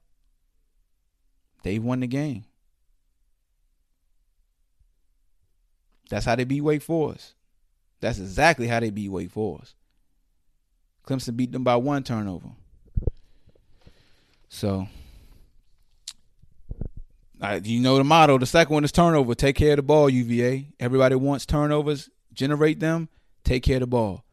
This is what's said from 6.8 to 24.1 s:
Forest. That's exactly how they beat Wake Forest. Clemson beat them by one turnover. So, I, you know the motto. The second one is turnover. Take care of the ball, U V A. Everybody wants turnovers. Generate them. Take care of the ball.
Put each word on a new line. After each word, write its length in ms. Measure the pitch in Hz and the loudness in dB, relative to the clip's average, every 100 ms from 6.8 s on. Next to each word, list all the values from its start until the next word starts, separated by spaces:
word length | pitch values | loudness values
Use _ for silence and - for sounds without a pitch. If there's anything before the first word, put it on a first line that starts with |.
Forest. 520 | - 165 147 - - _ _ _ _ _ _ _ | -2 -4 -4 -8 -20 _ _ _ _ _ _ _
That's 180 | 104 117 | -6 -6
exactly 480 | 95 92 151 156 120 | -8 2 2 2 -2
how 120 | 117 | -2
they 100 | 113 | -2
beat 180 | 104 101 | -6 -8
Wake 220 | 92 90 | -8 -8
Forest. 420 | - 107 76 - _ _ _ _ _ _ _ _ _ _ _ _ _ - | -8 -8 -8 -16 _ _ _ _ _ _ _ _ _ _ _ _ _ -8
Clemson 280 | 135 123 117 | -6 -6 -4
beat 160 | 127 | -4
them 120 | 127 | -2
by 120 | 127 123 | 0 0
one 260 | 131 143 | 0 -4
turnover. 460 | 127 117 101 90 - - _ - _ - - - - - - _ _ _ - _ _ _ _ _ _ | -4 -6 -6 -10 -14 -20 _ -20 _ -4 -4 -6 -18 -20 -20 _ _ _ -20 _ _ _ _ _ _
So, 380 | - 107 95 95 - - - - - - _ _ _ _ _ - - _ _ - - - - - - - _ _ - | -8 -4 -4 -6 -14 -20 -20 -20 -20 -20 _ _ _ _ _ -20 -20 _ _ -20 -20 -18 -12 -12 -12 -18 _ _ -10
I, 140 | 98 98 | -6 -6
you 220 | 101 117 | -4 0
know 180 | 127 135 | 2 4
the 60 | |
motto. 340 | 139 165 156 135 | 6 6 8 6
The 80 | 123 | 4
second 280 | 165 156 | 2 4
one 100 | 151 | 2
is 80 | 147 | 0
turnover. 420 | - 170 156 123 | 2 4 4 2
Take 220 | 117 139 139 | 0 0 2
care 160 | 151 | 2
of 60 | 147 | 2
the 60 | |
ball, 260 | 139 151 147 | 4 4 6
U 160 | 127 117 | 2 0
V 180 | 120 | 0
A. 240 | 123 135 143 - | 0 -2 -8 -8
Everybody 360 | 123 131 127 135 | -2 4 4 4
wants 300 | 139 139 - | 0 -2 -2
turnovers. 640 | 156 147 151 147 147 - _ _ | 0 2 0 0 -4 -8 _ _
Generate 460 | - 135 147 156 156 | -6 -2 2 2 2
them. 280 | 156 165 160 _ _ _ | -2 -2 -4 _ _ _
Take 200 | - 127 | -2 0
care 140 | 143 131 | 0 0
of 40 | |
the 60 | 127 | 0
ball. 380 | 123 107 | 0 -2